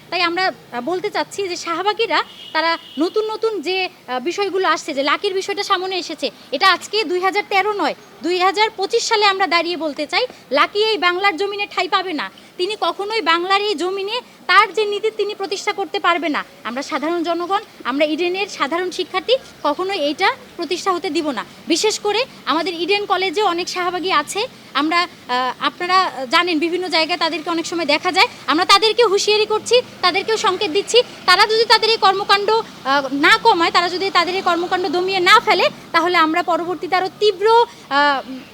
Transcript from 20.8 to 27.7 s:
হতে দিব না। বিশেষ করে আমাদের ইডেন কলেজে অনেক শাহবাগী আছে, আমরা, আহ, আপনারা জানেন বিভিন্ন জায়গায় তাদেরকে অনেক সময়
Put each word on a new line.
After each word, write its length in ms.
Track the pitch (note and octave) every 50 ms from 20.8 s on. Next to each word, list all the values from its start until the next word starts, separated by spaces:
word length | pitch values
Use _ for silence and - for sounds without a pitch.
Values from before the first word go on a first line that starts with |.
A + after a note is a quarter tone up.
| - G4
হতে 180 | F4+ E4+ - F#4+
দিব 200 | C#4+ E4+ D4+ -
না। 140 | B3+ G#3 F3 - - - - -
বিশেষ 300 | E4+ D#4+ - A4 G4 -
করে 260 | - G#4 G4+ A4 C5+ - - - -
আমাদের 280 | B3 C#4+ E4 D#4+ F#4+ E4+
ইডেন 320 | D#4+ F4 D#4 G4+ G#4 G#4
কলেজে 360 | G4 F#4+ F4+ F#4+ F#4+ D4+ G#4
অনেক 260 | G#4+ F#4 E4+ E4+ F#4 -
শাহবাগী 420 | - F4+ F4 F4+ F4 F4+ D#4 F#4+
আছে, 360 | F4 D4 D4 - - G4 A#4+ C5 - - - - -
আমরা, 280 | C4 D4 D#4+ E4+ E4+
আহ, 520 | F4+ E4 - - - A#3+ B3 B3 B3+ B3+ - -
আপনারা 680 | C4 D4 - - F4+ F4 F#4 F#4+ F#4 D4 - B3 C4+ A#3
জানেন 280 | D#4 E4+ F4 F4+ E4+ D4
বিভিন্ন 300 | E4+ E4 F4 F4+ F#4 F4+
জায়গায় 300 | E4+ D#4+ D#4+ D4+ F4 F4
তাদেরকে 320 | E4+ D#4+ E4 E4 C#4+ F4+
অনেক 160 | E4 E4 D#4+
সময় 200 | -